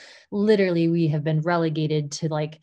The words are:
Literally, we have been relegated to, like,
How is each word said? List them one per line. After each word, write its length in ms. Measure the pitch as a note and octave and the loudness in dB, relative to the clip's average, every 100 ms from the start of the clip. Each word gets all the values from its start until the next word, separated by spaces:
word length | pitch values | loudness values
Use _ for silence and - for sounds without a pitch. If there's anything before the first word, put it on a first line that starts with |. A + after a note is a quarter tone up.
| - - - | -20 -20 -10
Literally, 560 | G3+ G#3+ G#3 F#3+ E3+ E3 | -2 2 4 4 2 2
we 200 | E3+ D#3+ | 2 2
have 160 | D3+ D#3 | 0 0
been 160 | D#3 | 0
relegated 720 | E3 E3+ E3 D#3 D3+ D#3 D3 | 0 0 0 -2 -2 -2 -4
to, 160 | - D#3+ | -6 -4
like, 320 | D3+ D#3 - | -4 -6 -10